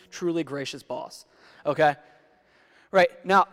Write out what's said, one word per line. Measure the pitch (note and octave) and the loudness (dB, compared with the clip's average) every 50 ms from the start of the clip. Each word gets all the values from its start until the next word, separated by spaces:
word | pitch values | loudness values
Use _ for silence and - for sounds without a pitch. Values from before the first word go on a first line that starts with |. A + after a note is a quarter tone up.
| _ _ | _ _
truly | - - F#3 F3 E3 E3+ D#3+ | -14 -8 -6 -4 -4 -4 -6
gracious | C3 C3+ C#3+ C3+ - - C3+ | -8 -8 -12 -10 -12 -14 -14
boss. | - - B2 - - - - - - _ _ _ _ _ _ _ - | -14 -12 -12 -12 -12 -14 -18 -20 -20 _ _ _ _ _ _ _ -6
Okay? | D3 C#3+ D3+ D#3 D3 C#3+ - - _ _ _ _ _ _ _ _ _ _ _ _ _ _ _ _ _ | -4 0 2 2 2 2 0 -6 _ _ _ _ _ _ _ _ _ _ _ _ _ _ _ _ _
Right. | - F#3+ F3 F3 - - - | 2 2 2 2 0 -4 -4
Now, | - G3 G3 E3+ - | 0 2 2 2 2